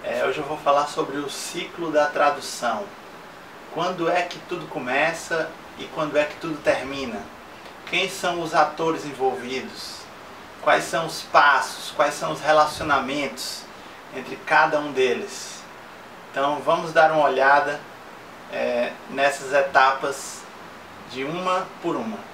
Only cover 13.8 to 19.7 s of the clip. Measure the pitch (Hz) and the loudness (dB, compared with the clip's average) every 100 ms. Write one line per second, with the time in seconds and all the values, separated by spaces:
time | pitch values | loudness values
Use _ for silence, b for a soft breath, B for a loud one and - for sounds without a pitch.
13.8 | B B - 131 - - - 156 156 151 | B B -14 -12 -10 -10 2 4 6 2
14.8 | 147 131 127 110 104 - - - - - | -2 2 2 2 -4 -10 -12 -14 -16 -18
15.8 | - - - - - - 139 143 139 165 | -18 -18 -18 -18 -10 -2 0 0 2 2
16.8 | 170 160 156 156 143 131 135 143 - - | 4 6 6 8 4 6 8 8 6 -4
17.8 | - - - - - - - 120 120 120 | -8 -16 -18 -18 -18 -18 -10 -4 0 2
18.8 | 120 - - 131 139 - 135 139 135 | 0 -4 -10 0 2 2 0 2 4